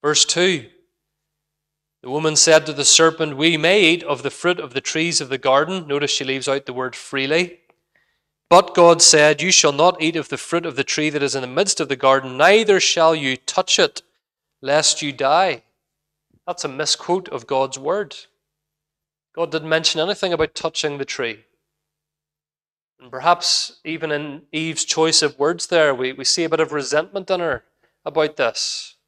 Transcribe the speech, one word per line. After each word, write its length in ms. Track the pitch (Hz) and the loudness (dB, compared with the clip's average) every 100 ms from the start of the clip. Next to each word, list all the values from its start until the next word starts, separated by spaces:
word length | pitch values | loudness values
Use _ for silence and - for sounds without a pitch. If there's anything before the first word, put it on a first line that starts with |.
Verse 220 | 147 151 | 0 0
two, 460 | - - 185 165 113 _ _ _ _ _ _ _ _ _ _ _ _ _ | 0 2 0 0 -6 _ _ _ _ _ _ _ _ _ _ _ _ _
the 80 | 127 | -6
woman 280 | 143 160 156 | -2 0 2
said 280 | - 156 151 | 6 4 4
to 60 | |
the 140 | 143 135 | -2 2
serpent, 500 | - 160 160 156 135 | 4 4 2 -6 0
"We 220 | 160 160 | 0 2
may 260 | 160 202 | 2 4
eat 200 | 170 170 | 4 2
of 200 | 160 135 | -2 -6
the 60 | 131 | -6
fruit 300 | - 175 180 | -4 -4 -4
of 120 | 151 | -6
the 60 | 127 | -8
trees 400 | - 160 170 156 | -6 -4 -2 -4
of 80 | 139 | -4
the 100 | 131 | -4
garden." 480 | 135 135 156 190 156 | 2 2 2 -6 -4
Notice 260 | 143 143 | -4 -2
she 120 | - | -4
leaves 240 | 131 135 127 | -4 -6 -4
out 180 | 139 135 | -4 -6
the 60 | |
word 240 | 127 127 - | -8 -8 -10
"freely." 640 | - 139 135 156 180 - _ _ _ _ _ _ _ _ _ | -8 -6 -2 -2 -2 -8 _ _ _ _ _ _ _ _ _
"But 240 | 175 196 | 6 6
God 280 | - 170 170 | 6 6 8
said, 400 | - 151 151 147 | 6 6 6 4
'You 100 | 170 | 2
shall 220 | 185 156 | 2 2
not 280 | 139 170 180 | 4 2 2
eat 140 | 160 165 | -2 -4
of 140 | 143 | -6
the 80 | 139 | -10
fruit 280 | - 170 165 | -4 -4 -4
of 120 | 127 | -6
the 80 | 135 | -4
tree 240 | - 151 | -2 -2
that 120 | 147 | -2
is 140 | 139 135 | -2 -4
in 60 | |
the 60 | 127 | -4
midst 340 | 131 196 - | -2 -2 -2
of 80 | 147 | -4
the 80 | 135 | 0
garden, 400 | 135 135 131 127 | 4 2 0 2
neither 420 | 160 208 214 190 | 4 4 4 2
shall 340 | - - 165 | 2 2 2
you 220 | 160 139 131 | 2 -2 -4
touch 420 | - - 185 - | -4 -4 0 2
it, 240 | 170 - _ _ _ _ _ _ | 0 -2 _ _ _ _ _ _
lest 400 | 131 147 156 - | -2 0 0 -2
you 100 | 151 | -6
die.'" 520 | 131 135 156 190 127 _ _ _ _ _ _ _ _ - | -4 0 2 2 -2 _ _ _ _ _ _ _ _ -14
That's 160 | 175 | -10
a 60 | 151 | -10
misquote 600 | 135 151 - - 185 185 | -6 -4 -4 -2 -4 -4
of 160 | 127 117 | -12 -4
God's 320 | 135 135 131 | -2 -2 -4
word. 380 | 139 190 208 - - _ _ _ _ _ _ _ _ _ _ - | -6 -6 -6 -14 -20 _ _ _ _ _ _ _ _ _ _ -8
God 160 | 165 | -4
didn't 180 | 156 156 | -4 -2
mention 320 | 185 165 160 | 0 0 -2
anything 320 | 165 208 190 | -2 -2 -2
about 220 | 170 147 - | -2 -2 -4
touching 420 | 165 - 156 143 | -8 -4 -6 -6
the 80 | 135 | -8
tree. 400 | - 120 107 _ _ _ _ _ _ _ _ _ _ _ _ _ _ _ _ | -6 -6 -8 _ _ _ _ _ _ _ _ _ _ _ _ _ _ _ _
And 120 | 127 | -14
perhaps 680 | 127 151 170 - - - - - | -4 0 2 2 -2 -4 -12 -12
even 260 | 160 156 | -8 -4
in 320 | 147 151 143 156 | -4 -6 -14 _
Eve's 320 | 156 160 147 | -8 -6 -6
choice 380 | - - 160 156 | -6 0 2 2
of 160 | 151 143 | 0 0
words 300 | 143 170 - | -2 -2 -2
there, 260 | 170 156 | 2 2
we, 180 | 127 131 | 2 -4
we 140 | 135 131 | -4 -4
see 180 | - | -2
a 60 | 165 | -2
bit 100 | 160 | 0
of 120 | 160 | -2
resentment 580 | 147 143 147 160 196 190 | -2 -2 -2 -2 -8 -4
in 100 | 185 | -4
her 260 | 170 123 _ _ _ _ | -2 -4 _ _ _ _
about 320 | - 151 156 - | -6 -2 -2 0
this. 600 | 120 - - - - _ | -2 -2 -8 -8 -14 _